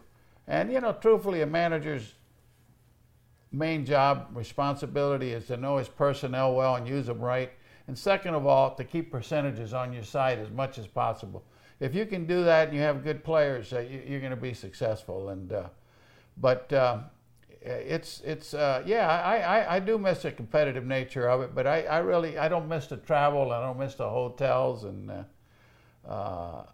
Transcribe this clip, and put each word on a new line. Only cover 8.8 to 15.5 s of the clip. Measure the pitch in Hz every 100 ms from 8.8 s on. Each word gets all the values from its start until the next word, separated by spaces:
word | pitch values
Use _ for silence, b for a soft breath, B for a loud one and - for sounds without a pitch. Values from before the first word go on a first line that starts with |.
keep | 127 170 156
percentages | 127 - 151 139 113 110
on | 127 127
your | 123
side | 104 143 131 117
as | 107
much | 117 135 -
as | 101
possible. | 123 117 107 98 95 - b b b
If | 135
you | 175
can | 220 185 165
do | 180
that | 170 160 156
and | 147
you |
have | 151 139
good | 147 147
players, | 156 160 143 127 104
uh, | 123
you, | 120 135 135
you're | 139
gonna | 135 123
be | 127
successful. | 117 98 - 113 107 - 92 98
And, | 95 90